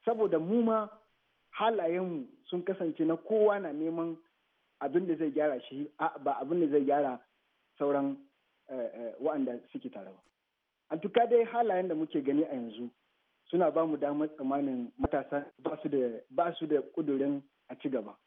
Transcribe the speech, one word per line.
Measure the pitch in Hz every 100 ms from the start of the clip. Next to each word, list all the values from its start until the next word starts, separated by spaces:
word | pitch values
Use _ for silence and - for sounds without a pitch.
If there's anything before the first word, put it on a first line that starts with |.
| -
Saboda | 226 202 165
mu | 165 233
ma | 226 220 208 - _ _ _ _ _ -
halayenmu | 214 220 165 175 185 160 123 - -
sun | 180
kasance | 175 185 170 156 160
na | 165
kowa | - 214 214 202
na | 175
neman | 147 160 165 165 160 _ _ _ _ _ _
abin | 139 165 185
da | 156
zai | 160
gyara | 143 151 127 -
shi, | 135 147 -
a, | 160 -
ba | 139 120
abin | 131 175
da | 156
zai | 147 139
gyara | 143 139 123 _ _ _ _ _ _
sauran, | 143 139 139 139 - _ _ _ -
eh, | 131 117 110
eh, | 117 -
waɗanda | 147 151 127 120 -
suke | 135 127
tare | 107 95
ba. | 95 _ _ _ _ _ _ _
An | 156
tuka | 196 233 233
dai | 240 226
halayen | 240 233 185 185
da | 156
muke | 156 156
gani | 135 143
a | 160 135
yanzu | 117 107 120 _ _ _ _ _ _
suna | 170 170
ba | 151 165
mu | 147
damar | 143 147 151
tsammanin | 151 135 139 143 127 120 -
matasa | - 147 - 143 143 _
ba | 147 160
su | 156
da, | 143 123 113 -
ba | 131 175 170
su | 160
da | 147 - -
ƙudurin | 156 135 139 143 139 _ _
a | 123
ci | 143
gaba. | 127 104 -